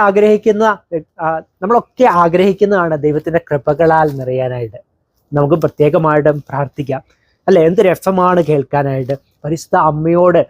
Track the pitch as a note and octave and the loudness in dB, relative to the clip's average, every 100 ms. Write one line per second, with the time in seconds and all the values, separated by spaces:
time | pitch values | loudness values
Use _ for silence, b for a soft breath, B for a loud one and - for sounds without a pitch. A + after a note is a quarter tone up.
0 | G#3 G3 G#3+ G#3+ A3 G#3 A3 G3 - E3 | 2 2 2 2 0 0 0 -2 -6 -10
1 | - - D#3+ D#3+ - - F#3 A#3 - - | -10 -8 -6 -6 -10 -8 -2 -2 -2 0
2 | B3 F3 E3+ F3 G3 F#3+ G3+ G3+ E3+ D#3 | 2 2 2 2 0 0 0 0 0 -2
3 | D3+ D3+ D#3+ E3 - D3 - D3 E3 D#3+ | -2 -2 -2 -4 -2 -4 -2 0 2 2
4 | D#3 C#3 B2+ C3 B2+ B2 A2+ - - _ | 0 -4 -6 -4 -4 -6 -10 -12 -20 _
5 | _ _ - D3 C#3+ D#3+ D3+ - D3+ E3+ | _ _ -6 -2 0 0 0 0 0 2
6 | D#3 D3+ D3+ D3 - C#3 C#3 - C3 C3+ | 2 2 2 0 -4 -8 -8 -8 -8 -8
7 | - _ _ _ - F#3 D#3+ F#3+ F#3+ D#3 | -10 _ _ _ 0 2 2 2 2 0
8 | F#3+ F#3 F3+ F3 D3+ D3+ B2+ C#3+ C#3 C3+ | -2 0 2 2 0 -2 -2 -2 -2 -4
9 | B2+ C#3 _ _ D3 D#3+ - F#3 D#3 D3+ | -6 -8 _ _ -8 -8 -4 0 0 0
10 | D#3+ E3+ F3+ E3+ - | 0 2 2 2 0